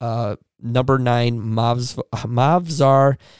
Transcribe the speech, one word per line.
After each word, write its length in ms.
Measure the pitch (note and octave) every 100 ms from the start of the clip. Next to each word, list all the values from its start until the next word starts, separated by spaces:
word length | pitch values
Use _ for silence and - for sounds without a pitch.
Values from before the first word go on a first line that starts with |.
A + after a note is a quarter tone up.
Uh, 360 | A#2 A#2 G#2+ - _ _
number 380 | A#2+ B2 B2+ C3
nine, 420 | B2 A#2+ A#2+ A#2
Mavz-, 580 | A2+ A2 A#2 B2 B2 - -
Mavzar 1040 | A#2 A2 A#2+ C#3 F3+ E3+ D3 C3+ C3+ C#3 C#3 -